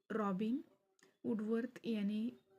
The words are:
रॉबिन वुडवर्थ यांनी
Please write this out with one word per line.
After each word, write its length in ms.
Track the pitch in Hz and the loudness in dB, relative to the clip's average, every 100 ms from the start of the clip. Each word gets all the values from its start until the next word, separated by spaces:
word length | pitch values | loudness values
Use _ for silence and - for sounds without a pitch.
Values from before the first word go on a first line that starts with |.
| - | -6
रॉबिन 500 | 214 202 190 214 269 - - _ _ - _ | 0 0 2 0 0 -4 -18 _ _ -20 _
वुडवर्थ 540 | 247 220 214 226 247 - | -2 0 2 0 -2 -6
यांनी 460 | 233 220 202 214 233 - _ | -2 0 0 0 -2 -4 _